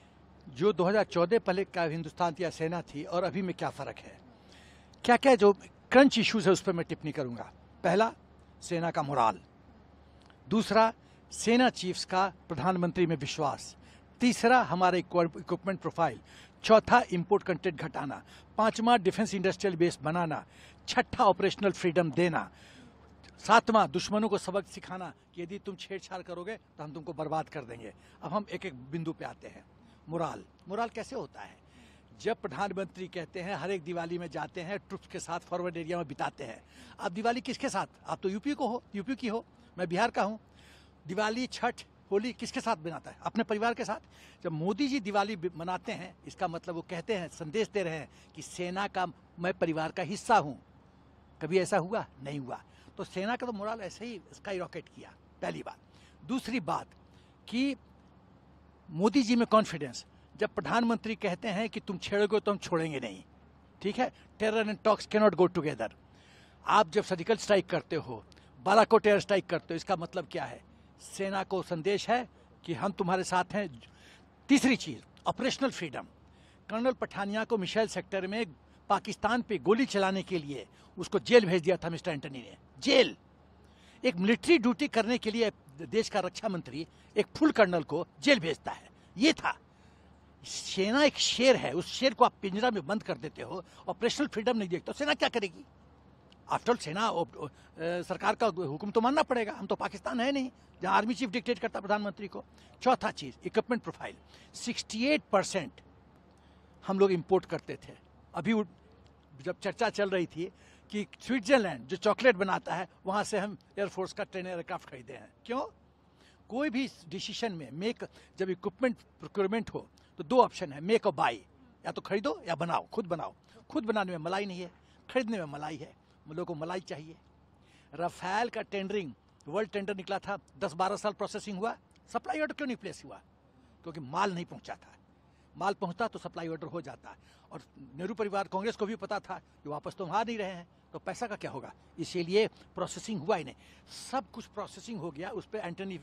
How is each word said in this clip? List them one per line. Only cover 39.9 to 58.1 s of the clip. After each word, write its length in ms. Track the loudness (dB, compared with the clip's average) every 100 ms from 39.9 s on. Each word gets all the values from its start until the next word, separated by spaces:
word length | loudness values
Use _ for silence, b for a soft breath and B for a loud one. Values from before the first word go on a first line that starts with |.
| 2 2
का 120 | 2
हूँ। 160 | 0 -2 -12 B B B B B -8
दिवाली, 400 | -2 0 0 -4
छठ, 360 | -2 -2 -2 -12 _ -2
होली 220 | 0 0
किसके 280 | -6 -6 -4
साथ 140 | -2 -2 -4
मनाता 260 | -10 -14
है? 60 | -10
अपने 220 | -6 -2
परिवार 300 | -2 0 0
के 120 | -2 -4
साथ। 140 | -6 -8 B B B
जब 80 | -6
मोदी 360 | -2 -2 0 0
जी 120 | 0
दिवाली 360 | 0 0 0 -2
बि-, 200 | -6 -6
मनाते 360 | -6 -6 -6
हैं, 260 | -10 -10 -16 -16
इसका 200 | -6 -4
मतलब 280 | -4 -8 -8
वो 60 |
कहते 340 | -8 -8 -4 -4
हैं, 140 | -4
संदेश 380 | -10 -6 -4 -2
दे 160 | -2
रहे 140 | -4 -6
हैं 120 | -10 B B -18
कि 60 |
सेना 460 | -14 -8 -6 -4 -4
का 200 | -2 -4 -6 -18 -6
मैं 140 | -4
परिवार 380 | 0 0 0 -2
का 120 | -4
हिस्सा 340 | -6 -4 4 4
हूँ। 240 | 4 -6 -16 -20 -20 -20 -20 -20 -20 -10
कभी 180 | 0 2
ऐसा 180 | 4 0
हुआ? 280 | 0 -4 -6 -12
नहीं 160 | -10 -10
हुआ। 240 | -8 -12 -14 B B -14
तो 60 |
सेना 320 | -10 -6 -4 -4
का 100 | -4
तो 60 |
मोराल 300 | -6 -6 -6
ऐसे 240 | -10 -10 -12
ही 160 | -12 -14
स्काईरॉकेट 560 | -16 -8 -6 -6 -10 -14
किया, 240 | -18 -20 -20 -20 -10
पहली 220 | -8 -8
बात। 140 | -10 -14 -20 b b b -6
दूसरी 340 | -6 -2 -4
बात 280 | -2 -4 -4 -16 -20 b b b -6
कि 280 | -2 0 -2 -10 -20 -20